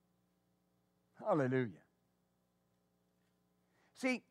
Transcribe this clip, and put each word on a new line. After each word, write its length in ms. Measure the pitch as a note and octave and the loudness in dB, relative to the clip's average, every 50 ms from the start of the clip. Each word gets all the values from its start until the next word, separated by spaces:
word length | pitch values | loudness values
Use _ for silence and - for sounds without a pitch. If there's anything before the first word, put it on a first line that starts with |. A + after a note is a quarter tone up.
| _ _ _ _ _ _ _ _ _ _ _ _ _ _ _ _ _ _ _ _ _ _ _ - - | _ _ _ _ _ _ _ _ _ _ _ _ _ _ _ _ _ _ _ _ _ _ _ -8 -2
Hallelujah. 460 | A3 F#3+ D#3 C3+ B2+ C3 C3 B2 G#2+ E2 - - _ _ _ _ _ _ _ _ _ _ _ _ _ _ _ _ _ _ _ _ _ _ _ _ _ _ _ _ _ _ _ _ _ _ _ _ _ _ _ _ _ _ - | 0 2 2 2 2 2 0 -2 -2 -6 -16 -20 _ _ _ _ _ _ _ _ _ _ _ _ _ _ _ _ _ _ _ _ _ _ _ _ _ _ _ _ _ _ _ _ _ _ _ _ _ _ _ _ _ _ -6
See, 220 | - C4 B3+ - - _ | -4 -4 -4 -4 -6 _